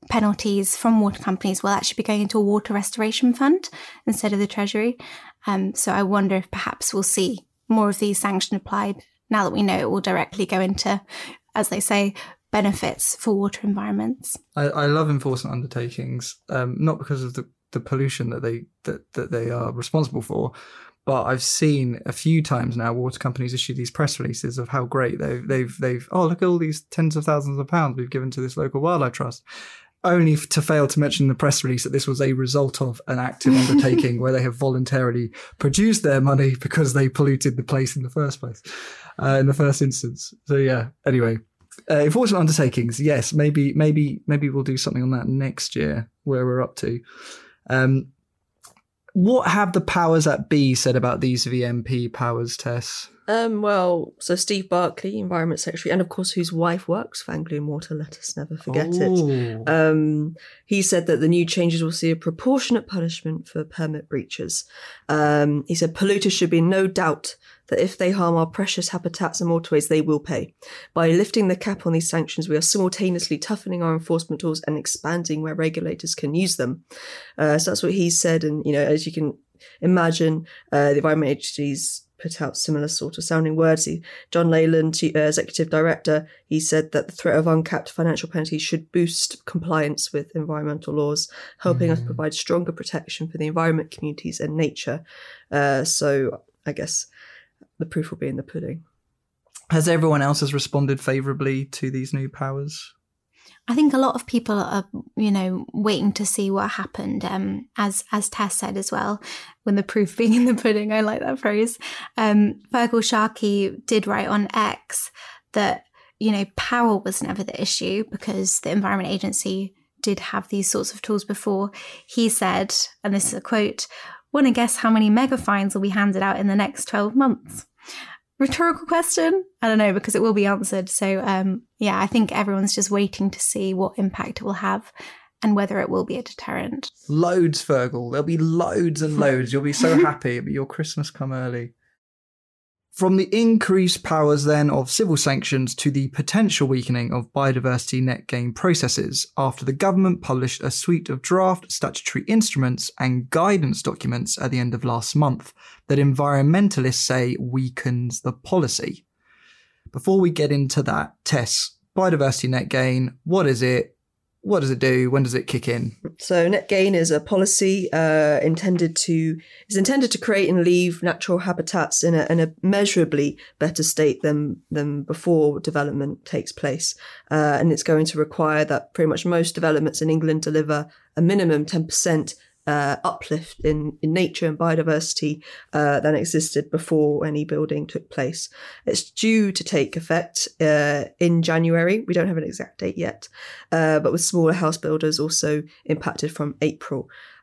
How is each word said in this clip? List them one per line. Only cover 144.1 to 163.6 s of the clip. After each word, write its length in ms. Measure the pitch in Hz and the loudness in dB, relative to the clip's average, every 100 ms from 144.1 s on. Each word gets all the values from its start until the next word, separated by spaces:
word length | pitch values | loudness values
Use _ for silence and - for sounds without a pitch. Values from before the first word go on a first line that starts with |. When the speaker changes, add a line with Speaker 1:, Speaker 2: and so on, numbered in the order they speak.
| 156 147 147 | 2 4 4
Speaker 2:
then 260 | 147 147 147 | 4 4 4
of 220 | 143 127 | 2 0
civil 240 | - 214 151 | 0 2 2
sanctions 580 | 147 135 - 135 127 - | 2 0 0 0 -2 -2
to 140 | 147 | 0
the 200 | 139 135 | 0 0
potential 580 | - 147 208 208 - 139 | -2 -2 2 2 2 2
weakening 460 | 131 123 123 120 | 0 0 -2 -2
of 180 | 123 117 | -4 -4
biodiversity 680 | 139 139 127 127 123 - 127 | 0 2 2 2 0 0 0
net 260 | 127 123 - | 0 -2 -4
gain 240 | 123 120 | -4 -4
processes 760 | 113 185 160 135 - - - - - | 0 2 2 0 -2 -2 -4 -6 -2
after 260 | 135 - | -2 -2
the 80 | 135 | -4
government 500 | 135 196 185 190 175 | 0 2 4 4 2
published 400 | - 127 127 - | -2 -2 -2 -4
a 100 | 135 | -6
suite 360 | - - 170 - | -4 0 0 0
of 140 | 131 | -6
draft 500 | - 185 185 180 - | 0 2 2 0 -4
statutory 540 | - 139 - - - 151 | -6 -6 -6 -8 -6 0
instruments 640 | 220 220 139 127 123 - - | 2 2 2 0 -2 -6 -4
and 300 | 127 127 131 | -2 0 0
guidance 520 | 160 185 196 139 131 | 0 2 2 2 -2
documents 560 | 143 - 123 120 - - | -4 -4 -4 -4 -4 -4
at 140 | 131 | -2
the 80 | 127 | -2
end 140 | 123 | -2
of 100 | 117 | -2
last 320 | 123 117 - 151 | -2 -2 0 2
month 380 | 147 120 - - - - - | 2 0 -6 -20 -20 -12 0
that 100 | 143 | 4
environmentalists 960 | 139 131 143 139 143 180 202 170 127 131 | 4 4 2 4 4 6 4 2 0 0
say 420 | - 127 123 123 | 0 0 0 -2
weakens 800 | 127 131 131 127 131 123 120 117 | -4 -2 -2 -4 -2 -2 -2 -4
the 140 | 127 | -6
policy. 720 | 120 - 185 131 - - - _ _ _ _ _ _ _ _ - | -6 -2 0 0 -2 -6 -8 _ _ _ _ _ _ _ _ -14
Before 260 | 131 196 196 | -6 0 4
we 100 | 175 | 4
get 220 | 156 147 | 2 0
into 320 | 143 135 - | 2 0 0
that, 300 | 131 - 147 _ | 0 0 -4 _
Tess, 540 | - 143 120 - - - _ - | -2 0 0 -2 -4 -10 _ 0
biodiversity 540 | 185 156 139 - 131 | 2 4 2 0 0
net 180 | 127 - | -2 0
gain, 500 | 131 131 127 127 - | 0 2 2 0 -4
what 240 | 160 185 151 | -2 2 4
is 140 | 120 | 2